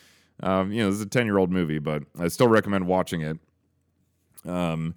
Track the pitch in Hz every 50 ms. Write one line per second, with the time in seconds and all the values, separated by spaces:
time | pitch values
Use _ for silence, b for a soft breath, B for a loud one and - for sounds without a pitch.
0 | b b b b b b b - - 92 95 95 95 98 104 117 110 98 98 104
1 | 107 98 - 127 120 110 101 98 92 90 92 92 87 76 76 76 73 78 76 76
2 | 69 - - - 87 85 - - 131 120 113 107 98 101 101 98 92 87 92 92
3 | 90 - - 85 78 76 80 80 - _ _ _ _ _ _ _ _ _ _ _
4 | _ _ _ _ _ _ _ - - 87 90 90 87 85 82 80 80 82 87